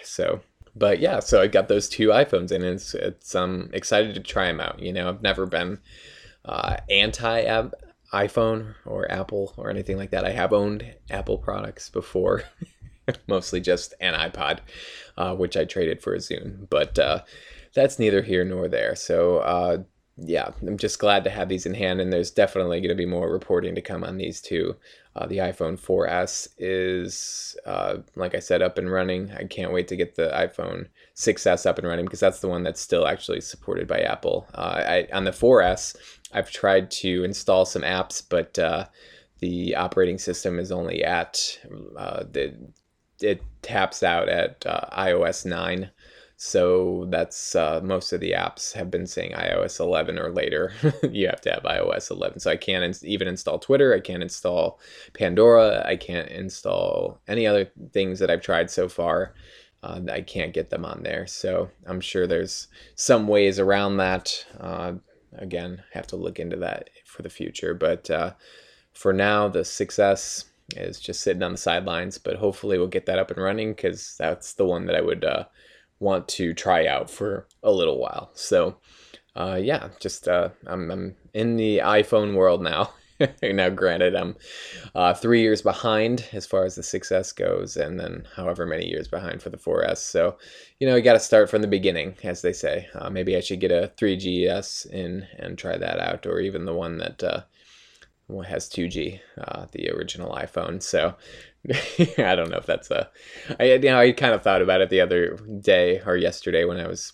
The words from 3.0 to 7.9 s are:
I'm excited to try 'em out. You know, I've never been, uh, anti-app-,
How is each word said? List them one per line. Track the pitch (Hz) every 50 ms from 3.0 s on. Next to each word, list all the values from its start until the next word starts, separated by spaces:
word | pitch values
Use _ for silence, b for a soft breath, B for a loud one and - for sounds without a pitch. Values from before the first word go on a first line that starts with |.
| - 101 90 _ - - -
I'm | 92 90 90 92 90 92 87 -
excited | 98 - - 110 104 110 110 98
to | 95
try | 95 - - 98 92
'em | 90 82 -
out. | - - - -
You | 95 90 92
know, | 92 90 90
I've | 92 104
never | 107 98 95 95 95
been, | 92 - 85 87 92 101 - B B B B B B B B B B B B B
uh, | - - - - - - - - -
anti-app-, | 101 98 104 110 107 - 117 113 117 117 113 113 110 113 120 - - - - -